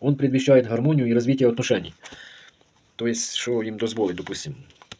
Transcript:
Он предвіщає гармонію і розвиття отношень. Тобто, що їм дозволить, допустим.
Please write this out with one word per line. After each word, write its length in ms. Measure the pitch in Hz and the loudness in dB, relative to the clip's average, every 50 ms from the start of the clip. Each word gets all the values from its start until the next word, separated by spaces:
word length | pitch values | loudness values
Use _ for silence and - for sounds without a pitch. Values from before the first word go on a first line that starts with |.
Он 160 | 117 135 147 | -2 -2 0
предвіщає 460 | 139 143 135 131 131 131 139 135 131 120 | 0 0 0 0 2 4 6 6 6 6
гармонію 460 | 110 113 117 123 151 156 143 127 117 | 4 0 0 0 2 2 2 2 2
і 60 | 117 | 2
розвиття 320 | 120 117 123 135 135 131 120 | 2 2 2 2 4 2 2
отношень. 440 | 117 120 123 - 123 95 87 78 - _ - - - - - - - - - - _ _ _ _ _ _ _ _ _ | 2 0 0 0 0 0 -2 -6 -12 _ -20 -20 -20 -20 -20 -20 -20 -20 -20 -20 _ _ _ _ _ _ _ _ _
Тобто, 180 | - 113 117 117 | -6 -4 -2 -2
що 480 | 117 - - - - - 123 120 117 110 | -2 -4 -6 -6 -6 -4 -2 -2 -2 -2
їм 140 | 110 110 | -4 -4
дозволить, 400 | 104 113 110 110 113 107 92 87 | -4 -4 -4 -2 0 -2 -2 -2
допустим. 380 | 87 80 87 95 - - 76 69 60 - - - _ - _ - - | -4 -8 -10 -10 -10 -10 -12 -12 -14 -18 -20 -20 _ -20 _ -18 -18